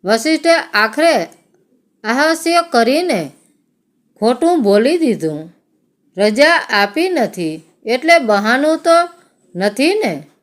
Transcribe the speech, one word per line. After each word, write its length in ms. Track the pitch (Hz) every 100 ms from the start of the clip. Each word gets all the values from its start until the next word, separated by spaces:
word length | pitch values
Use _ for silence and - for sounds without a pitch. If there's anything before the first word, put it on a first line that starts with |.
વસિષ્ઠે 460 | 180 226 302 320 330 330
આખરે 720 | - 208 220 226 330 269 165 - _ _ _ _ _ _
આહાસ્ય 600 | 214 247 311 330 330 339 339
કરીને 600 | 240 226 294 359 220 143 _ _ _ _ _ _ _ _ _
ખોટું 480 | 220 247 330 349
બોલી 340 | 208 202 240 339
દીધું. 580 | 311 175 160 151 160 _ _ _ _ _ _ -
"રજા 340 | 208 220 294 339 -
આપી 400 | 208 202 311 370
નથી 540 | 339 214 - 165 160 _ _ -
એટલે 340 | 247 320 339
બહાનું 580 | 240 202 214 254 294 320
તો 320 | 339 330 349 - _ _ _ 175
નથી 380 | 202 208 294
ને?" 340 | 427 320 147 - _